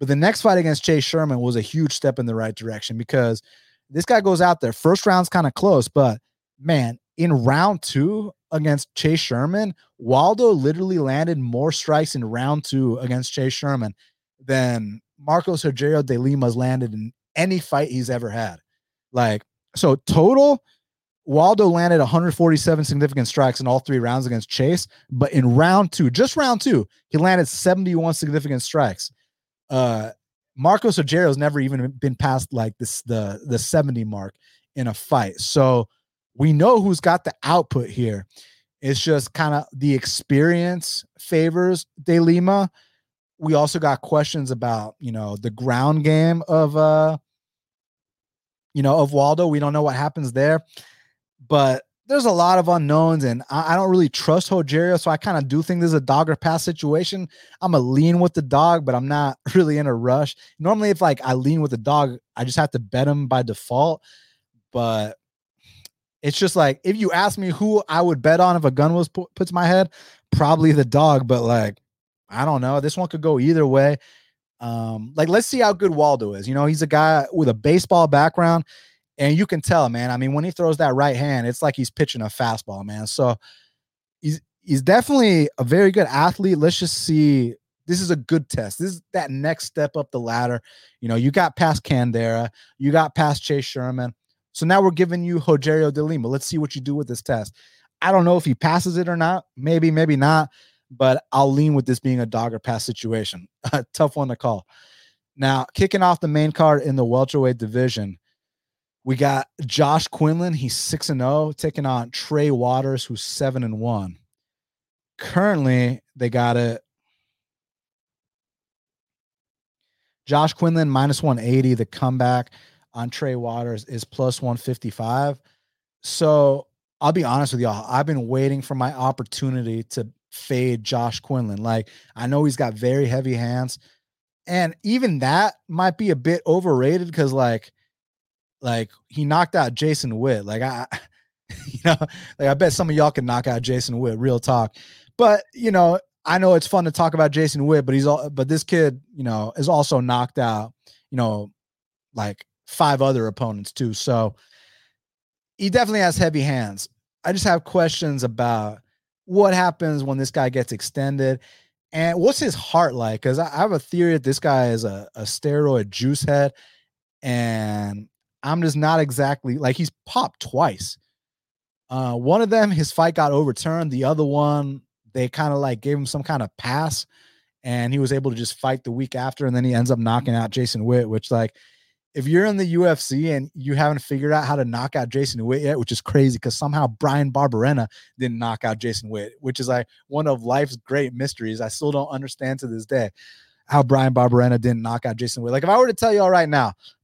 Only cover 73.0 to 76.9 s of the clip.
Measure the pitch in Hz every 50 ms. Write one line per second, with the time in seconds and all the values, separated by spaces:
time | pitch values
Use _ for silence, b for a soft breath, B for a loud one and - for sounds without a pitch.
73 | 180 160 - 160 151 160 151 123 127 156 165 160 147 131 131 135 139 143 147 b
74 | b b b b b b b _ _ _ _ _ 117 120 117 113 113 113 113 110
75 | 110 123 147 156 156 160 185 226 226 - 277 247 233 208 196 170 202 180 160 147
76 | 151 147 139 120 110 104 101 98 101 127 131 143 143 151 156 147 160 147